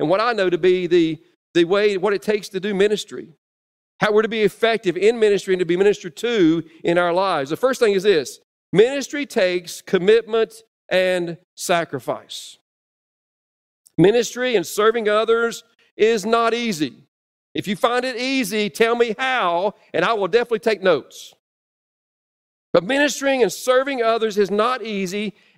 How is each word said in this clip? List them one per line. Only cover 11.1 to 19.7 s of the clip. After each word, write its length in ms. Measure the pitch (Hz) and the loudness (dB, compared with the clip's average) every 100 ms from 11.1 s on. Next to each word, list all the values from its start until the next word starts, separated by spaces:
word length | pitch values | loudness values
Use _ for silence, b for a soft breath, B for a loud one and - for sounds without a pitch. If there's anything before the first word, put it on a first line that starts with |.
| 180 170 165 _ | 0 -4 -8 _
sacrifice. 1040 | - - 175 160 139 - 110 - - - - _ _ _ _ _ _ _ _ _ _ _ _ _ - | -10 -2 -2 -2 -6 -6 -8 -10 -16 -18 -20 _ _ _ _ _ _ _ _ _ _ _ _ _ 2
Ministry 580 | 175 240 226 240 254 220 | 4 4 0 -4 -2 -2
and 100 | 160 | -2
serving 440 | - 214 233 208 | 0 0 0 0
others 520 | 208 220 226 233 - - _ _ | 0 0 0 -2 -6 -16 _ _
is 300 | - 214 226 | 0 2 2
not 300 | 202 226 226 | 0 0 0
easy. 500 | 233 233 160 156 - _ _ _ _ _ | -2 -4 -4 -6 -8 _ _ _ _ _
If 140 | - 170 | -8 -6
you 80 | 202 | -2
find 300 | 240 247 254 | 0 0 -4
it 100 | 233 | -4
easy, 540 | 254 269 208 214 208 | -4 -2 -2 -2 -2
tell 260 | - 226 240 | 0 0 2
me 180 | 240 208 | -2 -2
how, 560 | 262 254 185 170 202 | -4 -2 0 0 -2